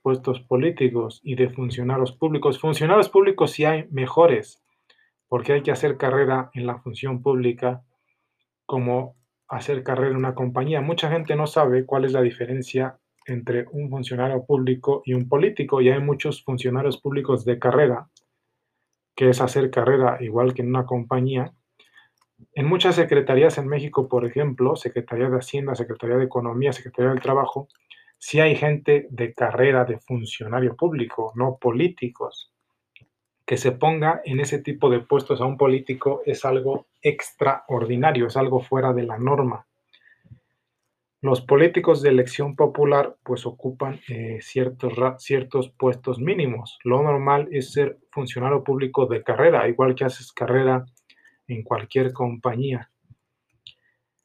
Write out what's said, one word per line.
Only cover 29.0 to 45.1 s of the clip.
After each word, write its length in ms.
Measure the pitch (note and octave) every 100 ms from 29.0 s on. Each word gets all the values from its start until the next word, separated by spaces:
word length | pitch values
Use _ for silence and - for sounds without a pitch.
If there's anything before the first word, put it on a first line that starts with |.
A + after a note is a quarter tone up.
| D3
de 240 | B2 A2+
carrera 520 | - A#2 A2+ C#3 C3 B2
de 140 | G#2+
funcionario 760 | - B2 A2 - A2 B2 B2+ B2
público, 560 | E3+ D#3 A#2 - A2+ A2+
no 220 | C3 B2+
políticos. 920 | B2 A#2 F3 F3 B2 - - - - _ _ _ _ _ _ _ _ _ -
Que 120 | B2+
se 140 | C3
ponga 500 | B2 D#3 D#3+ D#3+ E3+ -
en 140 | C3
ese 200 | C#3+ C#3+
tipo 300 | D3 G2+ C#3
de 100 | B2
puestos 400 | A#2 C#3 C3 B2+
a 60 | B2+
un 120 | B2+
político 640 | C3+ C3 C3 B2+ C#3 C#3 -
es 200 | C3 C3
algo 420 | C3 C3 C#3 - _
extraordinario, 1300 | D3+ D3 - - C3+ C3+ - B2 A#2 B2 D#3 C3 A#2
es 100 | C3+
algo 220 | C3+ B2+
fuera 320 | B2+ C3 C3
de 120 | B2
la 140 | A#2 A2+
norma. 480 | B2+ C#3+ B2+ - - _ _ _ _ _ _ - _ _ _ _ _ _ _ _
Los 200 | C3+ C3+
políticos 600 | - C#3 E3+ F3 F3 D3
de 80 | C#3+
elección 460 | B2+ B2+ - C#3+ C#3
popular, 600 | D3 D3 C#3+ C#3+ C#3+ -
pues, 220 | - B2 B2
ocupan, 540 | - C3 C3 C3+ C#3+ -
eh, 300 | A#2 A2+ A2
ciertos 540 | - C3 B2+ B2 B2 A2+
ra-, 220 | B2+